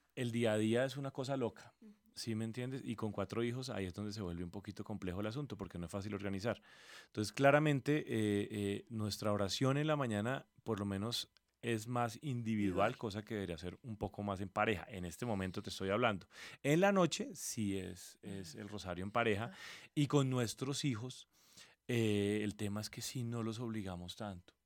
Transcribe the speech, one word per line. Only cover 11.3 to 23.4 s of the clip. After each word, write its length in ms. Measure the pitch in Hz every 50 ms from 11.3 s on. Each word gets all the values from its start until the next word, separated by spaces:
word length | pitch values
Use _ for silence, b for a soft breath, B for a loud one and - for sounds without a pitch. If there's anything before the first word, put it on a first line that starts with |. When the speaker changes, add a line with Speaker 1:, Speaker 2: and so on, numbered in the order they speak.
| _ _ _ _ _ _
Speaker 1:
es 260 | - 117 117 110 107 120
más 280 | 123 123 120 117 113 -
individual, 220 | - 156 131 120 120 110 113 107 98 95 90 92 98 113
Speaker 3:
Individual. 80 | 127 -
Speaker 1:
cosa 260 | - 110 95 107 104
que 120 | - 113
debería 220 | 104 98 87 85 78
ser 220 | - 90 92 - -
un 120 | 131 110
poco 260 | 101 - 98 - -
más 200 | 104 101 98 92
en 80 | 101 92
pareja. 360 | - 107 107 113 107 85 80 -
En 160 | - 92 87
este 200 | 87 80 - -
momento 380 | 123 110 95 95 95 85 - 98
te 60 | -
estoy 220 | 92 - 95 95
hablando. 360 | 95 110 123 117 107 90 - B B B B B B B
En 200 | - 139 147 165
la 100 | 190 196
noche 400 | 202 190 180 160 - - 214 285 202
sí 420 | - - - - - 110 98 95 95
es, 420 | 92 90 90 90 - - - -
es 320 | - - 101 98 95 80 -
Speaker 3:
Ujú. 60 | 110 107
Speaker 1:
el 40 | 101
rosario 360 | 104 104 95 92 87 87 90
en 60 | 101
pareja. 340 | 98 120 117 117 104 98 110
Speaker 3:
Ajá. 120 | 151 190 B B B B B B B _
Speaker 1:
Y 120 | - 147 131
con 220 | - 143 139 131
nuestros 540 | 127 127 120 107 - - - 127 143 - -
hijos, 460 | 147 123 107 117 127 - - - B B B B B B B B B B B _ -
eh, 540 | 123 120 113 110 104 101 101 101 104 107 104
el 120 | 104 101 -
tema 240 | 107 101 101 107
es 80 | 107 -
que 120 | - -
sí 220 | 117 - - 131 123
no 200 | 117 120 120